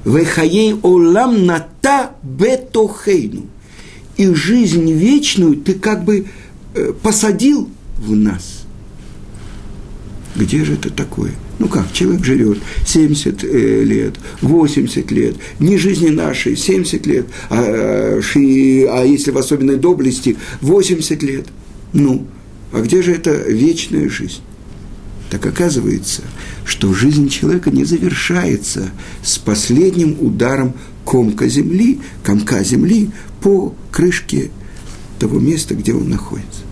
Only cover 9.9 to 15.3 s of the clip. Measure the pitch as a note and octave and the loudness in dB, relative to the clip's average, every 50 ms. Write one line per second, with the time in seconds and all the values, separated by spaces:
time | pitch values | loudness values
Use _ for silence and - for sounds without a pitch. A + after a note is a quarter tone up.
9.9 | - - - - - - - - - - - - - D3+ - D2 D2 C#2+ - - | -14 -14 -14 -14 -14 -14 -14 -10 -4 -2 -2 0 0 0 0 0 -2 -2 -4 -6
10.9 | - - - - - - - - - - - - - - - - - - F2 E2+ | -6 -6 -6 -6 -6 -6 -6 -6 -6 -8 -12 -12 -4 -2 -2 0 0 -2 -2 -2
11.9 | - - F3+ F#3+ F3 F3 - B2 C3+ C3+ A2+ G#2+ G2+ G#2 - - - - - - | -2 -2 0 0 0 0 2 2 2 4 4 2 0 0 -4 -6 -4 -2 -2 2
12.9 | - D#3+ D#3 D3 D3 D3 - - - - - - C#3+ B2 A2 A2 A2 A2 A2+ G#2+ | 2 4 4 4 2 0 0 -4 -4 -4 -4 0 0 2 2 2 2 2 2 2
13.9 | G#2+ A2 A2 G#2+ G#2+ - - - - - C3 C3 D#3+ E3+ D#3 D3 C#3+ C#3+ C3 A#2+ | 2 0 0 -2 -6 -10 -14 -16 -8 -2 0 4 4 4 4 4 2 0 -2 0
14.9 | - B2+ A#2+ - - B2 A#2 A2+ | -2 -4 -4 0 0 0 0 0